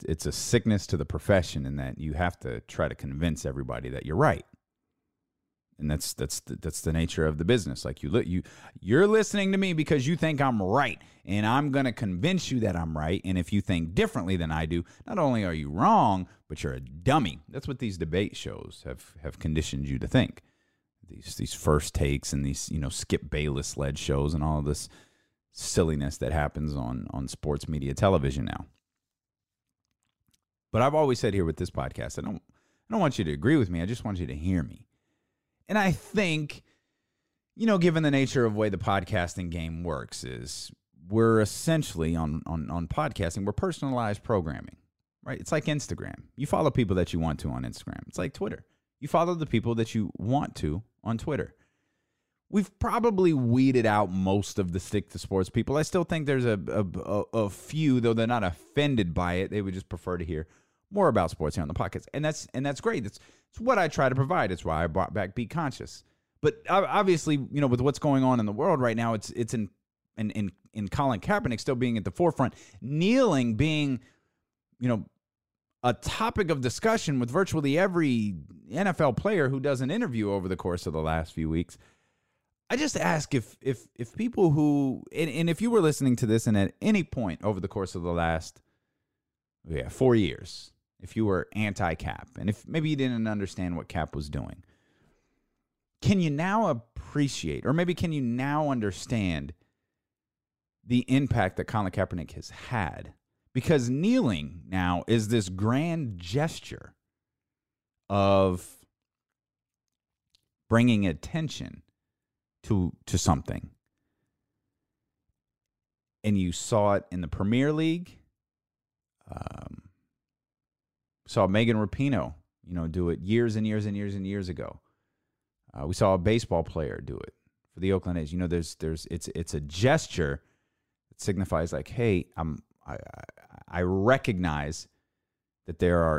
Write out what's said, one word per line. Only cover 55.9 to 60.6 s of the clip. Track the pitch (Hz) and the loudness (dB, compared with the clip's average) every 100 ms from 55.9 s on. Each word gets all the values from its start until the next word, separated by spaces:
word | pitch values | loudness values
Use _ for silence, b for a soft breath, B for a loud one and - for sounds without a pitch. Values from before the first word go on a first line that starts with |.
| 185 | 0
think | 165 165 143 | 0 -2 0
there's | 135 | 2
a, | 120 101 - | 2 0 0
a, | 107 95 87 | -2 -2 -4
a, | - 101 - 113 | -2 -2 0 0
a | 101 | -2
few, | - - 151 151 127 | -4 -8 0 2 4
though | 117 | 4
they're | 113 113 | 2 2
not | 120 | 2
offended | 92 - - 143 147 120 87 | 0 -2 -4 0 2 2 0
by | 90 87 | 0 0
it. | 90 98 | 0 -2
They | 104 | -2
would | 95 | -4
just | 92 - | -6 -8
prefer | 90 90 87 | -8 -6 -4
to | |
hear | 80 78 - b | -4 -6 -8 b